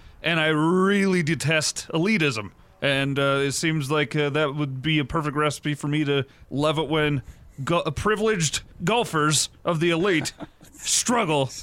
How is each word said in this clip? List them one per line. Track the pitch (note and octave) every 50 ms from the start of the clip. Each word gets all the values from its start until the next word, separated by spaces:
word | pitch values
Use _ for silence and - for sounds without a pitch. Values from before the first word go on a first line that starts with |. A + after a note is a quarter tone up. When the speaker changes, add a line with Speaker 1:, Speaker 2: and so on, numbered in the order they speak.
| - - - -
Speaker 1:
and | - D#3+ E3+ E3
I | D#3 D#3
really | D#3 D3+ D#3 E3 F3+ F#3 F#3 F#3+ G3+ G3+ G3 F#3+ F#3 F3+
detest | E3 C#3+ E3 B2+ - C#3+ D#3+ D#3 D3 - - - - - -
elitism. | D#3+ E3 G#3+ A3 G3+ D#3 C#3+ A#2 A2 G2+ F#2+ - - - - - -
And, | - C#3 C#3 C3+ C#3 C#3 C#3 C#3
uh, | C#3 C#3 C#3 C#3
it | C#3 C#3
seems | C3+ - - E3 D#3+ D#3+ C#3 C3
like, | D#3 D3+ D3 D3 -
uh, | D3+ D3 D3
that | C3+ D3+ D#3 C#3+ C3+
would | D3+ D3 C#3 C3 C3
be | B2+ D#3+ D#3 D3+
a | C#3+
perfect | B2 - E3 D3 D3+ C3
recipe | D3+ D3+ D3+ C3 - - D3+ D3
for | - - D3
me | D3 D3+ D3+
to | C#3+ C#3+ C#3 C3+ - - - - -
love | B2 C3+ D3 D#3 D#3 D#3
it | D#3+ C3+
when | D#3 D#3 D3+ D3 D3 C3 - - - - - - - - C3
go-, | B2 E3+ F3
uh, | - D#3+
privileged | C#3+ - - G#3 G#3+ G3 G#3+ A3 G#3+ F3 E3 C#3+ - - - - - - F#3
golfers | E3+ A3 A#3+ A3 - - D#3 D3 D3+ D3+ C3+ - - - - -
of | - F3 D3+
the | D#3+ E3+
elite | E3 D#3+ F3+ G#3 F#3 D#3 C#3+ - - -
Speaker 2:
<laughs> | - - - _ - - - -
Speaker 1:
struggle | - - - - - - B3 A#3 A3 D#3 D#3 C#3+ C3+ B2+ - -